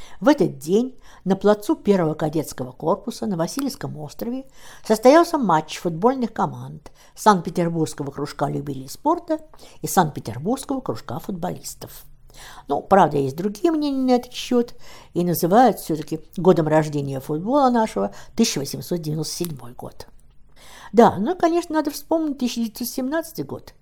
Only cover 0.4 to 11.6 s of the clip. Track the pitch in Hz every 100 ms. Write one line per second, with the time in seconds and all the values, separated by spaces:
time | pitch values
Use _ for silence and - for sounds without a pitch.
0.4 | 156 139 147 196 254 - - - 180 190
1.4 | 202 208 - 320 - 196 156 156 156 156
2.4 | 151 - 123 - 156 196 - - 226 180
3.4 | 170 - 277 - 151 143 151 - 233 262
4.4 | - - - - - 214 254 311 339 220
5.4 | 208 156 - - 180 160 226 269 240 -
6.4 | 175 127 131 151 - - - - 220 190
7.4 | 147 151 170 165 156 - 139 135 143 -
8.4 | 143 147 143 131 135 - 285 349 339 311
9.4 | - - - - 156 - 160 139 120 113
10.4 | 165 262 - 269 254 113 - 131 - 185
11.4 | 175 151